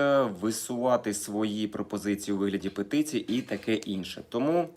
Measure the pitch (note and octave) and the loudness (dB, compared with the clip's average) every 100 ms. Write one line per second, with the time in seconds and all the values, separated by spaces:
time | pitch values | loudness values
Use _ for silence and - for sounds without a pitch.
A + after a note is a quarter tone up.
0 | C#3 C#3 B2 F#2 G#2+ A2+ - B2 B2+ B2 | 6 6 4 2 -2 -2 -4 0 2 2
1 | A2 G2 - G#2 G#2+ G#2 G#2+ - G2+ G#2 | 2 -4 -2 0 0 0 -2 -2 -4 -2
2 | G#2 G2+ - G2 G2+ G2 G2+ G2+ G2+ D3 | 0 -2 0 0 2 0 -2 -4 0 0
3 | D3+ B2 - A#2+ - G2+ - G#2+ - F#2+ | 0 -2 -2 -2 -2 -4 0 -2 -2 -6
4 | F2 - - A#2 C#3 F3 E3+ | -6 -10 -6 0 2 2 0